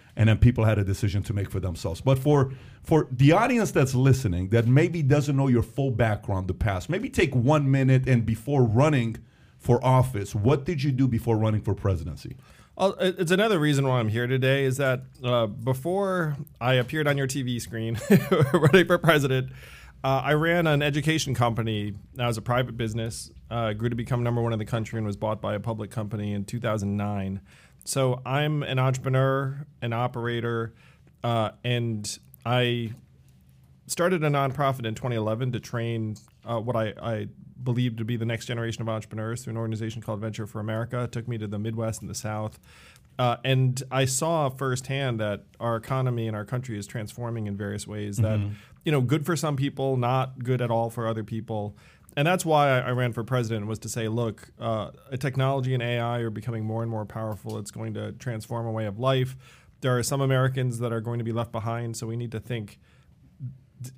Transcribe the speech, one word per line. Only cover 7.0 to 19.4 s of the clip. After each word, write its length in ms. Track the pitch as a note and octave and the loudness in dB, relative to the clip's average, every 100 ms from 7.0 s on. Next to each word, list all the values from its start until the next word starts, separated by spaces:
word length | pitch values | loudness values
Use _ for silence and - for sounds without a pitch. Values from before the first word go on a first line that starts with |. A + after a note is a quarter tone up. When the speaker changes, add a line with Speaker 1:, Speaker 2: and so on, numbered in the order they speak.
| C4+ | -2
Speaker 1:
take 240 | - E3 B2+ | 0 2 4
one 340 | A#2+ D3+ C#3 | 4 4 4
minute 380 | C3+ C3 C3 C3 | 4 4 4 4
and 180 | B2 G#2 | 2 2
before 380 | A2+ - C#3+ | -2 0 4
running 540 | A#2 G#2+ D3+ C#3 A2+ G#2+ - _ - - | 4 6 4 4 0 -4 -12 _ -20 -8
for 180 | - A#2+ | 2 4
office, 500 | B2+ C3 C3 - G2 | 6 4 4 0 -4
what 300 | A2 A2 D3+ | 0 2 2
did 180 | D#3 D#3 | 0 -2
you 80 | C#3+ | 0
do 160 | B2 C3+ | 2 2
before 300 | A2 A#2+ A2 | 2 0 2
running 240 | A2 G#2+ | 2 0
for 120 | G#2 | -2
presidency? 640 | F#2+ G2+ E2+ E2 - - - - - - | -2 0 -2 -4 -10 -14 -16 -20 -20 -18
Speaker 2:
Well, 200 | - G3 | -2 0
it, 220 | - F#3 F3+ | 2 -2 0
it's 120 | E3 | 2
another 280 | F#3 A3+ F3+ | 4 4 4
reason 260 | D3+ C#3 C3+ | 4 4 4
why 140 | B2+ | 2
I'm 80 | A2 | 2
here 180 | A2+ A#2+ | 0 0
today 380 | C3 C3 C3+ | 2 2 2
is 140 | C3+ B2+ | 2 2
that, 240 | C3+ B2+ - - | 0 0 -4 -8
uh, 240 | B2 A#2+ A2 | 0 2 0
before 880 | G#2 A#2+ C3 D#3+ F#3+ G3 F#3 D#3 C#3+ - - | -2 -2 -2 -2 0 0 0 -2 -4 -8 -4
I 140 | B2 | 2
appeared 320 | B2+ A#2 D#3 D3 | 2 2 0 0
on 120 | C#3+ | 0
your 80 | C3+ | 0
T 160 | C#3 | -2
V 160 | B2 A#2+ | -4 -4
screen 400 | - A2+ A2+ A2 - G3+ - | -6 -6 -4 -4 4 4 6
<laughs> 240 | F3+ B2+ | 2 4
running 320 | E3 D3 F#3+ F3 | 4 6 6 6
for 100 | F3 | 4
president, 540 | E3 D3+ C3+ C3 | 6 4 4 0